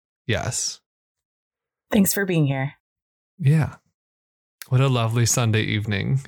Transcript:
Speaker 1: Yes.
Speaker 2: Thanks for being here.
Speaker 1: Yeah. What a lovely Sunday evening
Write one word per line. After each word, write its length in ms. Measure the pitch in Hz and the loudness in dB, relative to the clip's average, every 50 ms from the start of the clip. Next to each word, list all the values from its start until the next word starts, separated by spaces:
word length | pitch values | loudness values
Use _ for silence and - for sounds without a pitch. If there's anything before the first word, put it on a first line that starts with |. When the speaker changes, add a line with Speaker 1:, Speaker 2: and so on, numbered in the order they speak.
| _ _ _ _ _ | _ _ _ _ _
Speaker 1:
Yes. 560 | - 104 - - 127 - - - - - - _ _ _ _ _ _ _ _ _ _ _ _ _ _ _ _ _ _ _ _ _ _ | -4 -4 -2 -2 -4 -6 -6 -6 -8 -8 -12 _ _ _ _ _ _ _ _ _ _ _ _ _ _ _ _ _ _ _ _ _ _
Speaker 2:
Thanks 240 | - 214 190 - - | 0 2 2 2 0
for 100 | 202 196 | -2 -2
being 220 | 185 175 165 147 | 0 0 2 2
here. 280 | 135 139 135 135 143 - _ _ _ _ _ _ _ _ _ _ _ _ - | 2 0 -2 -4 -6 -8 _ _ _ _ _ _ _ _ _ _ _ _ -2
Speaker 1:
Yeah. 340 | 156 135 160 160 147 - - - _ _ _ _ _ _ _ _ _ _ _ _ _ _ _ _ - - | 2 2 2 2 0 -2 -6 -14 _ _ _ _ _ _ _ _ _ _ _ _ _ _ _ _ -6 -2
What 120 | 127 123 | 0 2
a 60 | 135 135 | 2 2
lovely 380 | 127 120 113 113 113 120 117 | 2 2 0 0 2 2 2
Sunday 360 | 110 - 127 117 113 107 110 | 2 2 0 0 2 2 0
evening 580 | 110 101 110 104 104 110 104 98 107 123 135 135 - | 0 0 -2 -2 -2 -2 -2 -2 -2 -2 -2 -2 -2